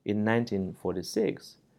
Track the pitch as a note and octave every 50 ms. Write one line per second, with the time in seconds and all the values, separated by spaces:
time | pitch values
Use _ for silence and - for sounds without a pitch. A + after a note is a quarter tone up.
0 | - - G#2 G#2 G#2 A2 A2+ A#2 A#2+ A#2 G#2+ G2 F#2+ F#2 - - - F#2+ F2 F2+
1 | E2+ - - G#3 A3 F#3 - - - - - _ _ _ _